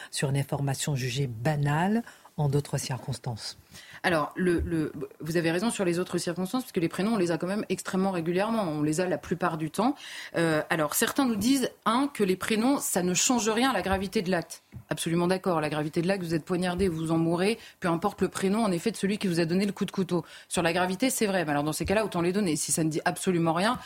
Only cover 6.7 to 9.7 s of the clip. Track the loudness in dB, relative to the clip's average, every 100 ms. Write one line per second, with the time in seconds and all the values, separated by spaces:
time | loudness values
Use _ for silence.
6.7 | -2 -2 0 0 2 2 0 -2 -4 -2
7.7 | -4 -2 0 2 0 0 0 0 0 0
8.7 | 0 0 2 0 -2 -2 -2 0 -2 -4